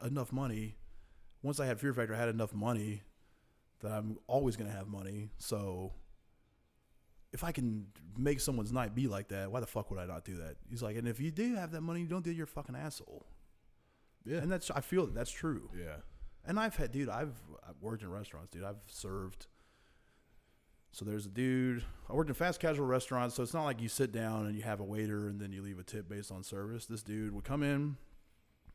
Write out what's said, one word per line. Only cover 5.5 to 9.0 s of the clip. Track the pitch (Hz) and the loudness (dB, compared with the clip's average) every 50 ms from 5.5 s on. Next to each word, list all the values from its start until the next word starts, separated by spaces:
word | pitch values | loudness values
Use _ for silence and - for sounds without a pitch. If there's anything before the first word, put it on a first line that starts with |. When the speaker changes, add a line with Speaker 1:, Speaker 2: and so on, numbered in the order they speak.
| 117 104 101 98 90 90 95 92 - - - - - - - _ - _ _ _ _ _ _ _ _ _ _ _ - - _ _ - - - - | 0 0 0 0 -2 -2 -4 -4 -6 -8 -12 -16 -18 -20 -20 _ -20 _ _ _ _ _ _ _ _ _ _ _ -20 -20 _ _ -20 -20 -16 -10
Speaker 1:
if | - - 170 | -6 -2 0
I | 170 | 0
can | - 139 123 117 110 107 98 95 - - 78 85 101 | 2 2 2 2 2 0 -2 -6 -12 -16 -16 -8 -2
make | 120 127 143 151 - | 2 4 4 4 4
someone's | - 151 131 117 107 113 | 2 2 2 2 2 2
night | 123 131 120 101 107 | 2 2 2 2 2
be | 123 | 2